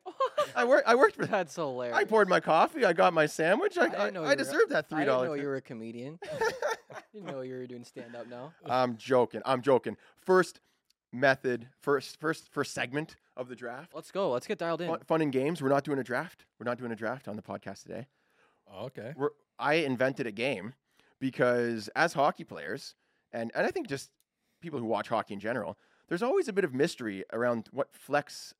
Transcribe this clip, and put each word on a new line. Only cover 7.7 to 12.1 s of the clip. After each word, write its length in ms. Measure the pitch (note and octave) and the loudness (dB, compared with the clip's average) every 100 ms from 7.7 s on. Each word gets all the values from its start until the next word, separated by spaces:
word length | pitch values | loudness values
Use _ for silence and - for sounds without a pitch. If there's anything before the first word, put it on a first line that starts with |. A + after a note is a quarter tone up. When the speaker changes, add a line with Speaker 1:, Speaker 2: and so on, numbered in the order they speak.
| A#2+ A#2+ | -14 -16
Speaker 1:
stand-up 420 | B2+ A#2 A#2+ A#2 | -18 -14 -14 -14
now. 220 | A#2+ C#3+ - - | -14 -16 -12 -2
Speaker 2:
I'm 320 | B2+ B2+ A2 | 2 2 -2
joking. 440 | A#2+ C3 A#2 A2 A#2+ | 2 4 4 0 -2
I'm 160 | C3 | 0
joking. 360 | B2 B2 A2+ G#2+ _ _ | 4 4 2 -10 _ _
First 420 | - F#3 F3 - _ _ _ _ _ | 2 4 4 -4 _ _ _ _ _
method, 540 | B2 C#3 C3 C3 A#2+ A#2 _ | 2 2 4 0 -2 -6 _
first, 380 | - C#3 - | 0 0 -2